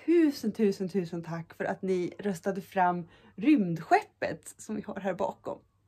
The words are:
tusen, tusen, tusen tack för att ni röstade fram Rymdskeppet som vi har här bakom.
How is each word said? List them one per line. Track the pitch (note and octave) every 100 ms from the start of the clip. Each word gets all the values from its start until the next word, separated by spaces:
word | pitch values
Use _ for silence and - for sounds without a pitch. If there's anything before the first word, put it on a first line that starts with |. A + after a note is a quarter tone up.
| -
tusen, | E4+ D#4 C#4+ G#3+
tusen, | G3 G#3 F#3+ F#3
tusen | G3 E3+ E3+
tack | E3 E3 E3
för | -
att | G3 F#3+
ni | F#3+ F#3 E3+ -
röstade | G3+ F3 G3+ G3
fram | - F#3+ F3+ F3 E3+ - - -
Rymdskeppet | A#3+ C#4 F3+ D#3+ - G4 G#4+ _ - - - -
som | - G#3+
vi |
har | G#3+ G3+
här | F#3+
bakom. | F#3 G3 - - - _ _